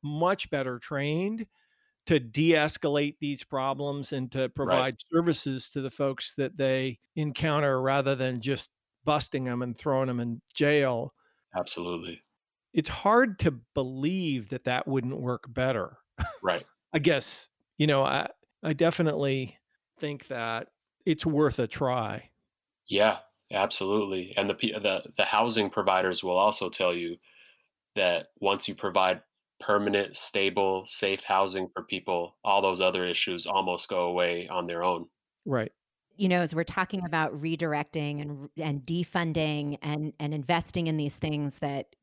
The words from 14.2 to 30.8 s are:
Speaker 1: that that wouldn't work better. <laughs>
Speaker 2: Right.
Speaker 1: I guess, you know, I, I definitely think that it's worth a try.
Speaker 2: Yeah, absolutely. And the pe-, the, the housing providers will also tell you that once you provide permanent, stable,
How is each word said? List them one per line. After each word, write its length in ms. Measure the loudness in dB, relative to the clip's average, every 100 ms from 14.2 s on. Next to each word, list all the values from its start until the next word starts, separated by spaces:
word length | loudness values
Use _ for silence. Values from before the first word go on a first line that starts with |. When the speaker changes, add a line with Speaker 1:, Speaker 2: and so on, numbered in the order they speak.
| 0 -2 -4
Speaker 1:
that 160 | -6
that 240 | -2 -2 0
wouldn't 320 | -2 -2 -4
work 240 | -4 -4 -6
better. 500 | -2 0 0 -4 -10 _ -6
<laughs> 60 | -6 -2
Speaker 2:
Right. 240 | -2 -2 -4 _ _
Speaker 1:
I 60 | 2
guess, 500 | 4 2 0 -6 -8 _ _ 0
you 80 | 2
know, 160 | 4
I, 260 | 4 2 -2 -8 _ _
I 100 | -4
definitely 840 | 4 4 4 2 2 0 0 -2 -10 _ _ _ -10
think 260 | -8 -8 -8
that 400 | -6 -4 -4 -6 _ _ _ -2
it's 180 | 0
worth 360 | 2 4 2 2
a 80 | -2
try. 600 | 0 -2 0 -2 -6 -12 _ _ _ _ _ -2
Speaker 2:
Yeah, 300 | 4 4 4 -4 _ -6
absolutely. 840 | 0 0 0 0 0 0 -4 -4 -2
And 140 | -2
the 40 |
pe-, 180 | 0 -2
the, 320 | -2 0 -2 -4 -2
the 80 |
housing 460 | 2 4 4 4 2
providers 540 | 2 2 4 4 0
will 120 | 0 4
also 340 | 4 2 -2
tell 220 | 0 0
you 240 | 0 -4 -8 _ _ -20 _ _ _ _
that 340 | 0 2 2 -2 -2
once 280 | 0 2 -2
you 60 |
provide 480 | -4 0 2 4 2 _ _ _ -10
permanent, 560 | 2 2 4 2 0 -2
stable, 680 | -2 0 0 2 2 0